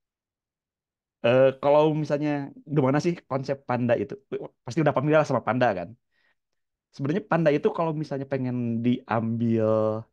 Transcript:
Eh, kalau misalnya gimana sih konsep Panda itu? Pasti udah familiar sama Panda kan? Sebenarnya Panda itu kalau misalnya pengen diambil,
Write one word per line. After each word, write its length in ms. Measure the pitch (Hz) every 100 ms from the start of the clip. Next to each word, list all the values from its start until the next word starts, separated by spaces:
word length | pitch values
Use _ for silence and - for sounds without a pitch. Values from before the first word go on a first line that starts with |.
| _ _ _ _ _ _ _ _ _ _ _ _ 117
Eh, 180 | 127 135 131
kalau 220 | 143 147 156 151
misalnya 260 | 151 147 151 143 139 - - 160
gimana 220 | 131 147 175
sih 80 | 175 -
konsep 280 | 135 139 139 -
Panda 240 | 123 123 113
itu? 120 | 101 - _ - - _
Pasti 160 | - 165
udah 120 | 147 135
familiar 240 | 151 156 147
sama 120 | 127 107
Panda 200 | 123 123 92
kan? 100 | 87 120 _ _ _ _ _ _ _ _ _ -
Sebenarnya 280 | 139 175 -
Panda 180 | 165 160 147
itu 100 | 214 -
kalau 140 | 165 156
misalnya 260 | 151 139 139
pengen 220 | 135 127 123 120 117 120
diambil, 840 | 123 - 117 113 113 117 113 107 110 107 110 113